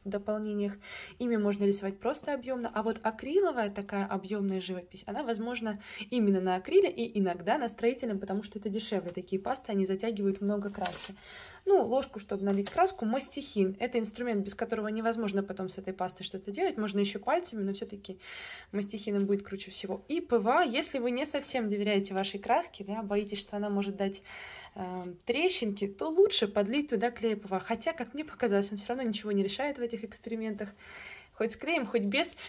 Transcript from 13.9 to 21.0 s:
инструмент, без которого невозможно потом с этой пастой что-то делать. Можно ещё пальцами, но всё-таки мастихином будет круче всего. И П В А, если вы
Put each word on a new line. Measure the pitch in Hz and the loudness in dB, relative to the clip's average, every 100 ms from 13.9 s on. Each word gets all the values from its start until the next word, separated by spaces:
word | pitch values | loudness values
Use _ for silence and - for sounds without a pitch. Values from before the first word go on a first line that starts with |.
| 240 | 0
инструмент, | 220 226 247 208 | -2 -4 -2 0
без | 196 - - | -2 -4 -2
которого | 220 208 | -2 -2
невозможно | 220 226 226 208 196 | 0 0 0 0 0
потом | 196 190 185 | 0 -4 -6
с | - | -6
этой | 190 | -8
пастой | 190 185 - | -4 -4 -4
что-то | 190 190 202 | -10 -8 -8
делать. | 208 370 - | -2 0 0
Можно | 214 202 | 0 2
ещё | 202 202 | 0 0
пальцами, | 247 330 349 220 | 0 0 0 -4
но | 196 | -4
всё-таки | 196 208 202 196 185 - - - - - | -4 -8 -10 -12 -14 -14 -14 -14 -16 -6
мастихином | 202 202 214 208 202 196 | -6 -4 -4 -2 2 2
будет | 202 | 2
круче | - 196 196 | -2 -10 -10
всего. | - 190 196 - | -8 -6 -6 -4
И | 330 | -4
П | - 233 | 2 4
В | 208 | 6
А, | 302 | 4
если | 320 254 320 | 4 2 -2
вы | 262 | -2